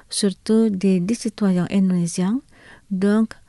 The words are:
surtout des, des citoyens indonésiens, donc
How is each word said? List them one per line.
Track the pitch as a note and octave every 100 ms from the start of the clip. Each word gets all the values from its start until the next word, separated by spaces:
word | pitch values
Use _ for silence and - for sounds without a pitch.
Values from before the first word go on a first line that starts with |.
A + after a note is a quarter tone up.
| -
surtout | - G3 - - A3 A3+
des, | F#3 G3 F#3
des | F3+
citoyens | A#3+ A3+ - G3 F3+ E3+
indonésiens, | G3 F#3+ F3+ E3+ - F#3 C4 - - - - -
donc | F#3 G3+ G#3+ A3+ -